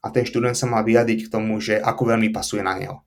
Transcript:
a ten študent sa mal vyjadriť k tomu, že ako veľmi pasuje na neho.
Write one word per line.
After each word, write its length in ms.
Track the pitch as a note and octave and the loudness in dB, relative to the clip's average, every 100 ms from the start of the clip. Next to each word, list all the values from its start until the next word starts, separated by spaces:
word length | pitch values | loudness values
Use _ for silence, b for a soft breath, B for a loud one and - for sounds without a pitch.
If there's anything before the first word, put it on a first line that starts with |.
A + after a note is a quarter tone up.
a 80 | A2 | 0
ten 160 | B2+ A#2+ | 0 0
študent 320 | A#2 B2 A#2+ | 0 0 0
sa 80 | B2 | 0
mal 160 | A2 | 0
vyjadriť 380 | A2 A#2 A2+ A2 | 4 4 4 0
k 80 | - | -2
tomu, 300 | A2 A2 G#2+ | -4 -2 -2
že 180 | G#2+ G#2+ | 0 0
ako 320 | A2+ A2+ A#2 | 0 0 2
veľmi 220 | A2+ G#2+ | 2 2
pasuje 340 | G#2+ - G#2 F#2+ | 0 -4 -2 -2
na 80 | |
neho. 320 | F#2 F#2+ - | -4 -8 -12